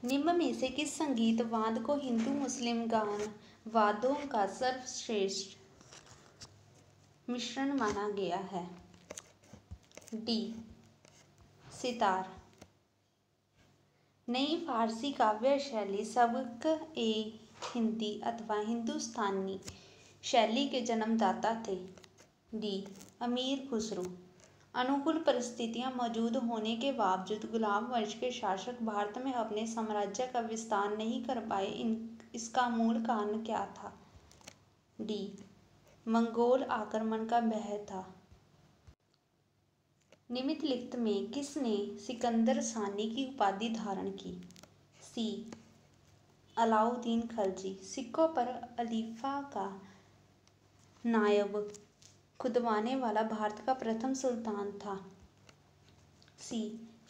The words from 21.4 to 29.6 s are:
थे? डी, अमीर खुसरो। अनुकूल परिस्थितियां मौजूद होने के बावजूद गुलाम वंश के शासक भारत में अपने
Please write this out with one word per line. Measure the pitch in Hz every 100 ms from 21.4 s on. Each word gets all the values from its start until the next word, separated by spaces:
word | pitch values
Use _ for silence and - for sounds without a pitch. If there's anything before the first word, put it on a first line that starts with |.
| 214 226 -
थे? | 185 185 - - - - _ _
डी, | 220 214 196 190 - - -
अमीर | 240 247 262 269 -
खुसरो। | 226 - 185 180 - - - - - -
अनुकूल | 247 254 277 320 311
परिस्थितियां | 285 247 226 - 226 226 262
मौजूद | 247 233 220 233 254
होने | 233 226 214 233
के | 277
बावजूद | 240 196 185 185 214 226
गुलाम | 226 214 202 240
वंश | 247 214
के | - 247
शासक | 240 208 190 247 240
भारत | 220 208 208 247
में | 269
अपने | 247 214 214